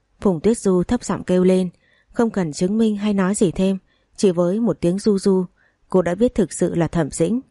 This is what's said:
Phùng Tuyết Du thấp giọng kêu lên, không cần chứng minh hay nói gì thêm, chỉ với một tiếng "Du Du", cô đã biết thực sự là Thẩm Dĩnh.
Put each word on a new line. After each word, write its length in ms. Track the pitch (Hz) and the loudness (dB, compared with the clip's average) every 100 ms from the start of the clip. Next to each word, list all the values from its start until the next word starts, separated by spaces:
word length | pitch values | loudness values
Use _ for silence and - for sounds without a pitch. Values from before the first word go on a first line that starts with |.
| _ - | _ -4
Phùng 180 | 208 165 | -2 0
Tuyết 180 | 202 233 | 0 0
Du 260 | 202 180 | 2 0
thấp 200 | 175 240 | 0 -2
giọng 200 | - 180 | -4 -6
kêu 200 | - 180 | 0 2
lên, 260 | 185 185 180 - _ _ _ | 4 2 0 -8 _ _ _
không 180 | - 226 | -2 -2
cần 240 | 208 165 | 0 -4
chứng 240 | 139 185 220 | -2 -2 0
minh 200 | 226 202 | 0 0
hay 160 | 208 | -2
nói 220 | 196 185 208 | 0 0 2
gì 160 | 185 | 0
thêm, 260 | - 190 190 _ _ _ - | 2 -2 -2 _ _ _ 0
chỉ 160 | 202 | 0
với 280 | 170 175 208 | 2 0 0
một 180 | 233 - | -2 0
tiếng 200 | 170 190 | 0 0
"Du 200 | 220 196 | 0 2
Du", 260 | 202 185 185 _ _ _ - | 2 0 0 _ _ _ -2
cô 120 | 185 | 0
đã 140 | 170 180 | 0 0
biết 200 | 247 - | 0 0
thực 180 | 175 | -2
sự 220 | - 180 170 | 0 -2 0
là 120 | 156 | -2
Thẩm 240 | 170 135 | 0 -2
Dĩnh. 300 | - 165 240 - | -2 -2 -2 -6